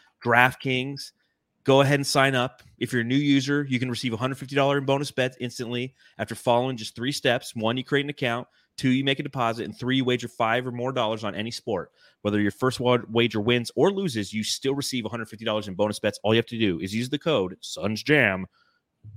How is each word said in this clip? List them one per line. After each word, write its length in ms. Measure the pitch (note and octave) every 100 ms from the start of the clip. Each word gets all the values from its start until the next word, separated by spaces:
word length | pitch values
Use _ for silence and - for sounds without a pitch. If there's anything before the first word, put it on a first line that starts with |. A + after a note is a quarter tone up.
| _ _
DraftKings, 880 | A#2+ A#2+ B2+ - C3+ B2+ C3 C#3 - _ _ _ _ _
go 180 | - C3+
ahead 140 | C#3 C#3+
and 100 | C#3
sign 280 | C#3+ C3+
up. 280 | B2+ B2+ - - -
If 160 | A#2+
you're 80 | B2
a 20 |
new 100 | A#2
user, 520 | C3+ D3 C#3 C3 C#3+ C#3
you 100 | B2
can 120 | B2+
receive 240 | A#2 B2+
a 20 | A2
hundred 200 | C3 C3
fifty 180 | C3
dollars 240 | C#3 C#3 C#3
in 80 | C3+
bonus 240 | C#3 C#3+
bets 260 | - B2+ -
instantly 560 | A#2+ - A#2 A#2+ C3 _ _ -
after 180 | G#2+
following 440 | A2+ B2+ A#2+ C3 B2
just 180 | A2 -
three 160 | B2+
steps. 420 | C#3+ C3+ B2 -
One, 220 | A#2+ A2 B2+
you 80 |
create 200 | - C#3+
an 60 | C#3+
account. 380 | C#3+ B2+ A#2+ - _ _ -
Two, 100 | C3
you 160 | B2+
make 140 | C#3 C#3
a 40 |
deposit. 420 | C#3+ C3+ A#2 A#2
And 120 | G#2 -
three, 200 | B2 C3
you 80 |
wager 240 | B2 B2 A#2+
five 380 | - A2+ A#2+ B2+
or 40 |
more 220 | A#2+ B2+
dollars 320 | B2+ A2 A2
on 100 | G#2+
any 160 | G2 A2+
sport. 400 | - - F#2+ - _ _ _
Whether 180 | G#2 G#2
your 120 | G2+
first 280 | - C3 A#2+
wa-, 220 | B2 B2 G2
wager 300 | A2+ A#2 A2
wins 300 | G#2 A#2+ A#2
or 160 | - F3
loses, 420 | G3 F#3+ A2+ F#2+
you 120 | G#2+
still 300 | G#2+ - C3+
receive 300 | C#3 - B2+
a 60 | G#2+
hundred 180 | A#2 A2
fifty 160 | G#2+
dollars 240 | A2+ G#2+ G2+
in 60 |
bonus 240 | F2+ G#2 G#2+
bets. 200 | G#2+ -
All 100 | G#2
you 60 | A2+
have 80 | -
to 120 | A2+
do 220 | G#2+ E2+
is 140 | F#2+
use 160 | A2 B2+
the 80 | D3
code 380 | E3+ C3 F#2 -
Suns 420 | - - G2+ G#2+
Jam 440 | - D3 A2 F#2+ F#2 _ _ _ _ _ G#2+